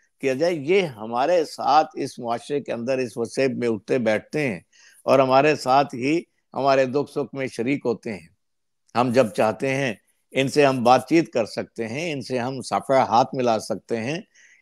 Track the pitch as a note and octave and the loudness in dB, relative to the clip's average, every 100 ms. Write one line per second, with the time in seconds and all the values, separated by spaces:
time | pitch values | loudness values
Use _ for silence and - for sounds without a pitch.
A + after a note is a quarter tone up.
0 | _ _ C3+ C3 E3+ E3+ C3+ G3 F3 A2+ | _ _ -4 0 0 -2 0 0 0 -6
1 | A2 A#2 C#3+ F3+ D3+ - A#2 D3 D#3 - | -6 -2 2 2 0 -4 2 2 2 -4
2 | C3+ - A#2+ A#2+ - C#3+ - A#2+ A#2 C3 | -8 -8 -6 -6 -4 -8 -6 -6 -4 -2
3 | B2 A#2+ A2+ - C3+ A#2+ A#2+ A2 - C3 | -4 -6 -6 -2 -2 0 -2 -4 -2 -2
4 | A2 G#2+ - D3+ C#3+ F2 - _ - _ | 0 0 -2 -4 -4 -6 -12 _ -20 _
5 | - C3 C3 C3 D3 D3 B2+ C3 C#3+ B2+ | 2 4 6 4 4 2 2 2 2 -2
6 | C3 E3 - _ _ - C3+ C3+ C3 C3 | -2 -2 -4 _ _ -2 2 4 2 0
7 | B2+ - C3+ C#3 B2+ - A#2 C#3 A#2+ G#2+ | -4 -6 -8 -6 -8 -4 -4 -2 -2 -4
8 | A#2+ G2 E2 _ _ _ _ _ _ A2+ | -6 -12 -14 _ _ _ _ _ _ -2
9 | B2+ A#2+ A#2 - A2 G#2 C3+ C3+ C#3 G2+ | 2 2 2 2 0 0 -2 -2 -4 -6
10 | _ _ _ C3 C3+ D3 C#3 C3 A#2+ C3 | _ _ _ -2 0 4 4 4 4 4
11 | C3 E3 D#3+ B2 G#2+ - F#2+ - A2+ B2 | 4 2 2 -2 -4 -6 -10 -10 -8 -6
12 | F3 C#3+ - B2+ B2 C3+ G#2+ G3+ G3 C3+ | -6 -8 -6 -6 -4 -8 -4 -4 2 2
13 | G#2 A2 C3+ C#3 A#2+ A2 - G2 - A#2 | 4 4 2 0 0 0 -2 -8 -6 -6
14 | A2+ E3 - _ _ _ | -4 -8 -10 _ _ _